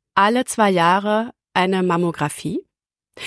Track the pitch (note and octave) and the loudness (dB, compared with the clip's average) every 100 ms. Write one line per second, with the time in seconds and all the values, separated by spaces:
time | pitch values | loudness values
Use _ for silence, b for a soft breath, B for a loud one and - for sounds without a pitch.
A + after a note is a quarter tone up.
0 | _ - G3+ A#3+ C4 - G#3 F3+ E3+ F#3+ | _ 0 2 2 -2 0 2 4 2 2
1 | G3+ G#3+ A#3 - _ - F#3 F#3+ F3+ E3+ | 0 -2 -4 -10 _ -2 0 0 0 0
2 | F3 D#3+ D3 - D3+ A#3+ - _ _ _ | -2 -2 -6 -6 -8 -8 -10 _ _ _
3 | _ - | _ -16